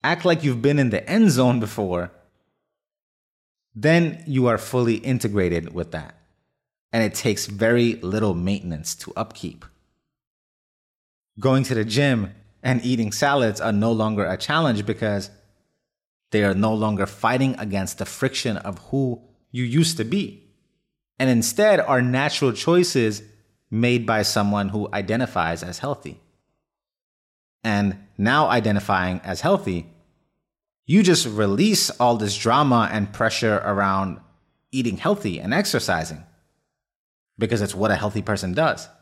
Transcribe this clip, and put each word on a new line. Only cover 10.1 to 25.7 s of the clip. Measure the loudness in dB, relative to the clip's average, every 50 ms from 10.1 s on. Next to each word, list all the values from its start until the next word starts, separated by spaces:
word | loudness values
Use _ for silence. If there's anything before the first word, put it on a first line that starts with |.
| _ _ _ _ _ _ _ _ _ _ _ _ _ _ _ _ _ _ _ _ _ _ _ _ _ -2
Going | 0 2 2 2 2
to | 0 0
the | -2 -2
gym | 0 0 2 2 2 2 0 -2 -4 -8 -16 _ _ _ _ -2
and | -2 0 0 0
eating | -2 -2 0 -2 -4
salads | -2 0 0 2 2 2 2 0 0 -2
are | -2 0
no | 0 2 2 2
longer | 2 0 0 -2 0 -2 -2
a | -2 -2 -6
challenge | -4 -2 -2 0 0 0 0 -2 -2
because | -4 -4 -4 -2 -2 -2 -4 -6 -8 -14 _ _ _ _ _ _ _ _ _ _ _ _ _ _ _ _ _ _ _
they | 0 2 2
are | 2 2
no | 2 0 0 0
longer | 0 0 -2 0 -2 -2
fighting | -4 -6 -2 -2 0 0 2 0 0 -2 -4
against | -8 -6 -4 -4 -4 -6 -6 -10
the | -10
friction | -10 -6 -4 -4 -4 -4 -4 -4 -4 -6 -6
of | -8 -10 -12 -12 -12 -6
who | -4 -2 -2 -2 -4 -8 -12 _ _ _ _ _
you | -8 -6 -6
used | 0 2 2 2 2 0 -4
to | -4
be, | -2 -2 -2 -4 -4 -8 -18 _ _ _ _ _ _ _ _ _ _ _ _ _ _ _ _
and | 0 2
instead | 4 2 2 0 0 2 4 6 6 4
are | 4 2 2 2
natural | 2 2 2 0 0 0 0 2 0 0
choices | 0 0 0 2 4 4 4 4 2 2 2 2 0 -4 -10 -18 _ _ _ _ _ _ _ _
made | -2 0 2 4 2 2 2
by | 0 0 0
someone | 0 0 0 0 2 2 2 0 -2 -2
who | -2 -4 -4 -4
identifies | -4 -6 -4 -2 -2 -2 -2 -2 -2 -2 -2 -2 -2 -6 -8
as | -12